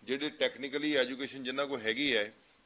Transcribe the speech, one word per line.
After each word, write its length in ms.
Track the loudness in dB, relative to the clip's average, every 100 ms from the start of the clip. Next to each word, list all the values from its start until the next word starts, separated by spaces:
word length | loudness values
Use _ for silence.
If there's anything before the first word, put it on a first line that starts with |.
ਜਿਹੜੇ 260 | -2 -2 -2
technically 640 | 0 0 0 -6 -2 2 2
education 480 | 2 0 -6 -6
ਜਿਨ੍ਹਾਂ 240 | -4 -2 -2
ਕੋਲ 120 | 0
ਹੈਗੀ 340 | 0 0 2 2
ਹੈ, 180 | 2 -4 -20 -20